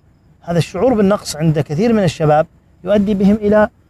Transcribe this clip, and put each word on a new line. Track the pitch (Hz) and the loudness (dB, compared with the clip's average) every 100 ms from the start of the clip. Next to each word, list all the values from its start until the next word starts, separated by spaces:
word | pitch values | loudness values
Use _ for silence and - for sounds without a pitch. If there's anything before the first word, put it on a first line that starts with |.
| _ _ _ _ | _ _ _ _
هذا | - 170 | -4 -4
الشعور | - - 247 | -4 -2 0
بالنقص | 220 196 208 - 147 | 2 0 0 -4 -4
عند | 165 156 | -2 -2
كثير | - 151 233 | -4 -2 0
من | 220 | 0
الشباب | 180 - 151 151 160 _ _ _ | 0 -2 0 2 0 _ _ _
يؤدي | 180 208 202 | -2 0 0
بهم | 202 196 214 | 0 2 2
إلى، | 208 214 208 - _ | 2 2 0 -4 _